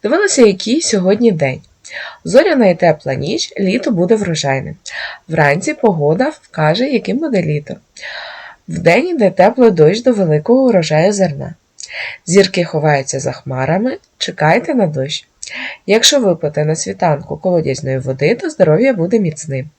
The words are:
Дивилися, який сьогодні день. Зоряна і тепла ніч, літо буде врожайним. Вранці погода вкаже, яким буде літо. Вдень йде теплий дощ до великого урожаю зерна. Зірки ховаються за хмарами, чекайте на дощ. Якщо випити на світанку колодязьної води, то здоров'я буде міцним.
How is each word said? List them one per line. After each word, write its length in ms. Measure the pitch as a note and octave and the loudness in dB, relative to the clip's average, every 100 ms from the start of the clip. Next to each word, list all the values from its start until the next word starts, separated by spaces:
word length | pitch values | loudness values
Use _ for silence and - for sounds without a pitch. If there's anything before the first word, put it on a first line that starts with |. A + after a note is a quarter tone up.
Дивилися, 400 | G#3+ D#4+ G4+ C#4 | 0 0 0 4
який 380 | A3 F#3+ - C#4+ | 4 4 -2 -2
сьогодні 520 | - G#3 F3+ G#3+ A#3 | 0 0 2 2 2
день. 280 | E3 C#3 C3 _ _ - - - - | 2 -2 -4 _ _ -18 -16 -16 -12
Зоряна 420 | - A3 F#4 C#4+ G#3 | 2 4 4 4 4
і 80 | |
тепла 400 | F3 F3 D3+ C#3+ | 4 2 0 -4
ніч, 380 | C3+ C#3 D#4+ - - | -4 -4 -6 -6 -4
літо 300 | G3 A#3 D4 | -2 0 -2
буде 240 | F#3 F3+ A3 | 0 2 0
врожайним. 600 | F#3 D#3 C#3 C3+ - D#3 - - - - - | 0 -4 -2 -4 -6 -14 -14 -12 -12 -14 -6
Вранці 460 | D#3+ C#3+ D#3 D4+ | 0 2 2 -2
погода 540 | D4 A3+ D#3+ C#3+ E3 C4+ - | 0 0 2 0 0 -2 -4
вкаже, 420 | _ - D3+ F3+ | _ -2 0 0
яким 340 | C4 A#3+ - A#3+ | 0 -2 -2 -4
буде 240 | D#4 G#3 | 0 -2
літо. 320 | D#3+ D3 D3 - _ - - - - - - - - | 0 -4 -6 -16 _ -18 -16 -14 -16 -18 -20 -20 -10
Вдень 400 | E3 E3+ G3+ F4 | -2 2 2 0
йде 220 | E4 G3 | 0 0
теплий 400 | - F#3+ B3+ A#3 | 4 2 6 4
дощ 320 | E3+ D#3 G#3+ | 6 4 4
до 100 | A#3+ | 0
великого 520 | G#3+ F3 D3+ D#3 B3 | 2 2 0 2 2
урожаю 480 | C4 G3+ D#3+ D3+ F3+ | 4 2 2 2 2
зерна. 420 | G3+ F3+ C#3 C#3 - _ _ - - - - - | 2 -2 -2 -10 -14 _ _ -16 -12 -12 -12 2
Зірки 380 | F#3+ F#3+ F#3 | 4 4 0
ховаються 560 | E3+ D#3+ D3+ C#3+ C3+ C3+ | -2 0 2 0 0 -6
за 120 | D#3 | -6
хмарами, 680 | B2+ - C3 C3 F3 B3 F4+ _ _ | -8 -8 -4 -2 0 -2 -6 _ _
чекайте 560 | - F#3 D#3 G3 B3 | -10 -2 2 2 0
на 120 | C4 F#3 | 0 0
дощ. 420 | D3+ C3+ - _ _ - - - - - | -2 -6 -8 _ _ -16 -12 -14 -12 0
Якщо 340 | G#3+ - D4 | 2 4 2
випити 440 | G#3 E3 D3 D3+ | 0 0 -2 -2
на 120 | D3+ D#3+ | -2 -2
світанку 600 | F#3 F#3+ F3 C#3+ - D3 | -6 -2 0 0 -4 -6
колодязьної 640 | F#3+ F3 C#3+ C3 C3 C3 | -2 0 -2 -4 -4 -4
води, 360 | B2+ C3 D3 | -4 -2 0
то 160 | A#3+ E4+ | 0 -4
здоров'я 420 | - E3 D#3+ C4 | 0 2 4 2
буде 260 | G#3+ F3 A#3 | 0 0 0
міцним. 520 | F3+ D3+ D#3 C3+ C3+ | -2 -6 -8 -8 -8